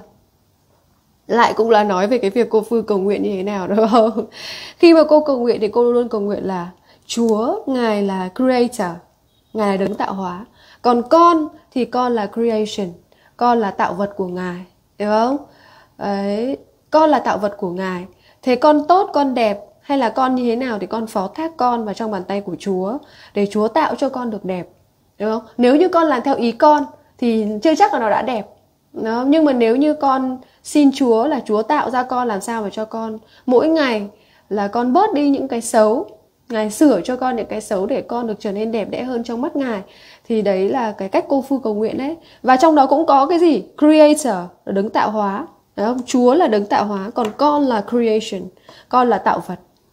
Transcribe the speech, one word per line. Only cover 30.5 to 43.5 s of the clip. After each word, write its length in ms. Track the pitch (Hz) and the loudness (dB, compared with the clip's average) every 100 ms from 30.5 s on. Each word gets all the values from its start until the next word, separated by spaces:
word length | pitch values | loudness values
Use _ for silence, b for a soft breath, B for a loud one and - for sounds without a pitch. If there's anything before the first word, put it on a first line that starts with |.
| B | B
xin 280 | - 302 277 | -2 2 4
Chúa 360 | 262 254 220 269 | 4 2 2 2
là 140 | 277 - | -2 -2
Chúa 180 | 214 | -2
tạo 260 | 226 302 - | 0 -2 0
ra 140 | 247 | -2
con, 240 | 247 247 240 | -2 -2 -2
làm 140 | 196 | -4
sao 200 | 214 226 | -6 -6
mà 80 | 208 | -6
cho 160 | 220 220 | -8 -8
con 320 | 226 226 214 b b - | -8 -10 -10 b b 0
mỗi 220 | 254 311 | 2 4
ngày 400 | 320 269 214 202 b b b _ | 2 2 -2 -6 b b b _
là 180 | 208 202 | -4 -2
con 260 | 233 247 | -2 0
bớt 200 | 285 427 | 2 2
đi 160 | 294 285 | 2 0
những 180 | 277 269 | 0 -2
cái 140 | 233 | -6
xấu, 460 | 226 233 214 247 415 - _ _ - | 0 2 4 2 -4 -14 _ _ -8
Ngài 220 | 226 214 | -4 -4
sửa 300 | 214 302 202 | 4 4 4
cho 140 | 202 247 | 0 -4
con 200 | 254 240 | -2 -4
những 100 | 190 | -6
cái 160 | 208 | -8
xấu 240 | 214 196 202 | -4 -4 -2
để 160 | 254 | -4
con 260 | 180 233 233 | -4 -6 -6
được 60 | 208 | -6
trở 120 | 220 | -6
nên 200 | 196 220 | -4 -4
đẹp 180 | 220 190 | -4 -6
đẽ 140 | - | -6
hơn 200 | 247 240 | -6 -6
trong 180 | 233 233 | -6 -6
mắt 140 | 294 302 | -4 -4
Ngài, 260 | 262 208 B B B B - | -4 -6 B B B B -4
thì 140 | 220 | -2
đấy 280 | 202 190 196 | 0 0 0
là 220 | 262 220 | -2 -4
cái 180 | 208 190 | -6 -4
cách 160 | 311 - | -4 0
cô 140 | 277 262 | -2 -2
Phu 120 | 269 | -4
cầu 140 | 226 | -2
nguyện 240 | 208 220 - | -4 -4 -4
đấy. 200 | 269 330 b b | -6 -8 b b
Và 140 | 233 262 | 0 4
trong 180 | 330 302 | 6 4
đó 100 | 262 | 4
cũng 200 | 294 320 | 2 4
có 220 | 262 277 | 4 4
cái 120 | 349 | 2
gì? 240 | 339 | 2